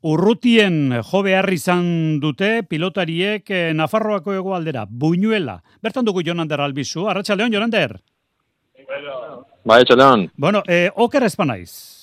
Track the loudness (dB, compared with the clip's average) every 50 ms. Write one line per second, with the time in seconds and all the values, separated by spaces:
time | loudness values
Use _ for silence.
0 | -2 0 0 2 4 2 2 2 2 4 4 6 4 4 2 2 0 0 0 -2
1 | -4 -2 -2 0 2 2 2 2 2 0 -2 -2 0 0 0 0 0 0 -2 -2
2 | 0 0 -2 -2 -2 -4 -4 -2 -2 -2 0 -2 -4 -4 -6 -4 -4 -4 -2 -4
3 | -4 -4 -2 -4 -2 -2 -4 -6 _ -6 -4 -2 -2 -2 0 0 -2 0 0 -2
4 | -2 0 -4 -4 -4 -4 -6 -4 -4 -4 -4 -4 -4 -6 -6 -8 -8 -10 -6 -2
5 | 0 0 0 2 0 0 0 -2 -2 -6 -8 -12 _ _ _ _ -8 -6 -4 -2
6 | -2 -2 -2 -2 -2 -4 -4 -4 -4 -4 -2 -2 -2 -4 -4 -6 -8 -8 -6 -6
7 | -4 -4 -4 -4 -2 -2 -2 0 0 -2 0 -2 -2 0 0 0 0 -2 -4 -12
8 | _ _ _ _ _ _ _ _ _ _ _ _ _ _ _ _ -14 -12 -12 -10
9 | -10 -10 -12 -12 -12 -14 -16 -18 -20 _ _ _ _ 6 6 6 8 8 6 6
10 | 8 6 6 4 2 -2 _ -4 -2 0 0 0 0 0 0 0 0 0 0 0
11 | -2 0 2 0 0 0 0 -2 -4 -4 -4 -6 -10 -16 -18 -20 -20 -20 -20 -20